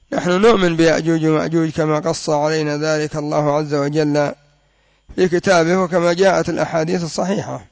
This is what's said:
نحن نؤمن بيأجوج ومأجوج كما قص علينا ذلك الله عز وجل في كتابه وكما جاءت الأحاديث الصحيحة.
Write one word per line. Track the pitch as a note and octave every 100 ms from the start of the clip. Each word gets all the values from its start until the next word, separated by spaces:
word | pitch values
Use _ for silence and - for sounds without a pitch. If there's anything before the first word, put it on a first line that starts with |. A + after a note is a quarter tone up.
| _
نحن | - F3
نؤمن | F3+ A3+ G#3 F3+ D#3+
بيأجوج | E3 E3 D#3+ E3 D#3
ومأجوج | D#3 E3 E3 D#3+
كما | E3 D#3 D3+
قص | E3 D#3 -
علينا | D3 D3+ D#3+ D3+ D3
ذلك | D#3 D#3 D3+ D#3
الله | D3 D3+ D3 D3
عز | D3+
وجل | D3 C#3+ D3+ D3+ D3 C#3+ - _ _ _ _ _ _ - -
في | F3+
كتابه | F3 G3+ F3 E3 F#3
وكما | F3+ F3 E3+
جاءت | F3 F#3+ E3+ E3
الأحاديث | E3+ D#3 E3+ E3 F#3
الصحيحة. | E3 - F#3 G3+ C#3 B2+ G2